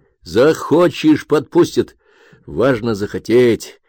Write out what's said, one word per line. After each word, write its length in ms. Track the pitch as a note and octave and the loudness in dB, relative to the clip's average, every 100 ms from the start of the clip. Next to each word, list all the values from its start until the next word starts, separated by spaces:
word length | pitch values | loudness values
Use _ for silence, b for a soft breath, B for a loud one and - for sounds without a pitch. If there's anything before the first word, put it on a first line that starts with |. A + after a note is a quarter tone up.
| _ _ | _ _
Захочешь — 1040 | - F2+ C#3+ - - E3 F3 - D#3 D3+ - | -6 0 2 0 0 0 0 0 0 0 0
подпустят. 680 | D3+ C#3+ E3+ D#3 - - _ b b b b - | -4 -2 0 0 0 -6 _ b b b b -12
Важно 480 | C#2+ B2+ A#2+ A#2 | -2 -2 0 -4
захотеть. 840 | G2+ G2+ A#2+ - A#2 B2 G#2+ - - | -6 -6 -8 0 2 2 0 -6 -20